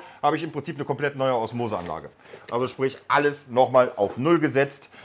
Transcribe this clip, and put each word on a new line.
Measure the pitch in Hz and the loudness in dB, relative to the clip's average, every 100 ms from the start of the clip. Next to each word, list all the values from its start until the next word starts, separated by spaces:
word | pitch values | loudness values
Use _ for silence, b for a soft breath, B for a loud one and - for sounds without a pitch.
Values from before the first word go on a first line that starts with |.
| B B | B B
habe | 147 151 | 0 0
ich | |
im | 160 | -2
Prinzip | 143 - 143 | -8 -8 -6
eine | |
komplett | 143 135 143 143 | -6 -4 -4 -2
neue | 135 | 0
Osmoseanlage. | 123 110 120 120 101 87 80 71 - B B B | 0 -2 -4 -4 -4 -6 -10 -12 -18 B B B
Also | 117 127 | -4 -2
sprich, | - 135 135 - | -2 -4 -4 0
alles | 139 147 143 - | 2 2 0 -2
nochmal | 120 127 131 123 - | 2 4 6 4 2
auf | 101 117 | -2 0
Null | 139 170 | 2 2
gesetzt. | 151 131 139 - - B | 2 2 0 -2 -16 B